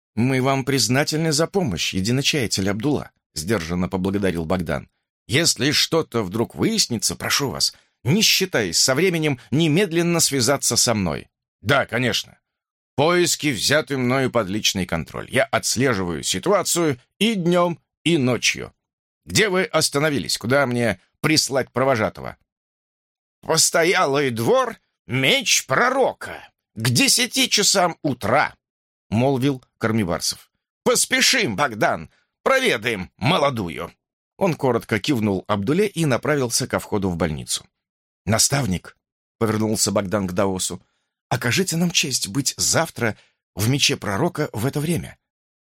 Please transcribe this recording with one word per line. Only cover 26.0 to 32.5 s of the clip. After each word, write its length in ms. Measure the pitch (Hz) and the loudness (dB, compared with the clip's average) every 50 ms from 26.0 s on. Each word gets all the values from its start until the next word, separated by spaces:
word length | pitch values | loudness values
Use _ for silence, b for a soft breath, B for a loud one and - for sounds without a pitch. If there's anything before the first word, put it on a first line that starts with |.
| 233 135 - - - 90 82 - - - _ _ _ _ _ | 0 0 0 -4 -10 -14 -14 -14 -16 -20 _ _ _ _ _
К 160 | 110 113 123 | -4 -2 0
десяти 600 | 120 147 277 254 - - 247 - - 269 254 - | 2 2 4 4 2 2 0 0 0 0 0 2
часам 480 | - 208 190 - - 196 175 165 160 - | 2 2 2 2 2 2 2 0 0 -4
утра», 520 | - 151 123 - - 98 123 151 120 - - _ _ _ _ _ _ _ _ _ _ - | -4 -4 -4 -2 0 0 2 2 2 0 -4 _ _ _ _ _ _ _ _ _ _ -2
молвил 540 | 95 113 127 143 139 123 127 143 135 127 - _ _ _ | 0 2 2 2 2 2 2 0 0 -2 -8 _ _ _
Кармибарсов. 720 | - 107 110 113 101 85 82 - - - - - - _ _ _ _ _ _ _ - | -2 0 2 0 0 0 -2 -2 -2 -4 -6 -6 -12 _ _ _ _ _ _ _ 0
«Поспешим, 720 | 247 240 - - - 262 262 233 - 254 254 214 220 196 | 0 2 2 0 0 0 2 2 2 2 2 0 0 0
Богдан, 540 | 175 147 131 110 107 165 147 107 80 85 - _ _ _ _ _ _ | 0 -2 -2 0 0 0 0 0 -2 -6 -12 _ _ _ _ _ _
проведаем 680 | - 240 | 0 0